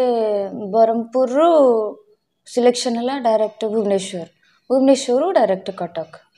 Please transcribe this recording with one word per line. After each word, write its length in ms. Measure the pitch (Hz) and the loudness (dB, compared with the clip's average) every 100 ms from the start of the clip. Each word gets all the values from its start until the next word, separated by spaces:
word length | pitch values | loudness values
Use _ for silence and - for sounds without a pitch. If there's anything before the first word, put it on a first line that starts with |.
| 254 233 220 208 196 190 202 | 0 0 -2 -2 -6 -8 -4
ବ୍ରହ୍ମପୁରରୁ 800 | 214 226 233 233 254 254 262 339 320 262 226 214 - _ _ _ _ - | 2 2 2 -2 -2 0 2 4 4 4 2 -2 -10 _ _ _ _ -6
ସିଲେକ୍ସନ 520 | 247 240 240 254 233 | 2 2 2 -4 -4
ହେଲା 200 | 247 277 | -6 -2
ଡାଇରେକ୍ଟ 460 | 240 220 214 - | 0 0 0 -4
ଭୁବନେଶ୍ୱର, 640 | 220 220 202 190 190 180 165 _ _ _ _ | -4 -2 0 -2 -4 -12 -14 _ _ _ _
ଭୁବନେଶ୍ୱରରୁ 600 | 262 269 269 262 247 339 | 2 4 2 2 -2 0
ଡାଇରେକ୍ଟ 380 | 339 214 185 - | 2 0 -2 -6
କଟକ, 400 | 185 175 165 160 - _ | -10 -10 -10 -12 -18 _